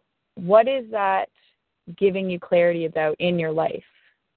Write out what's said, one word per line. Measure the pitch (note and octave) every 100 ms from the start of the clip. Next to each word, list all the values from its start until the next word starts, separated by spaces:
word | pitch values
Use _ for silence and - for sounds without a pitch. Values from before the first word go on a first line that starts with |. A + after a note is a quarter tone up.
| - _ _ -
What | F3 G#3+ A#3
is | C4+ A3
that | A3 G3 F#3+ - _ _ _ _ _ - E3+
giving | G3 F#3 F#3+
you | F3
clarity | - F3+ F3 E3+
about | D#3+ D#3+ D#3 -
in | F3 F3
your | D#3+
life, | D#3 D#3+ - - _ _ _ _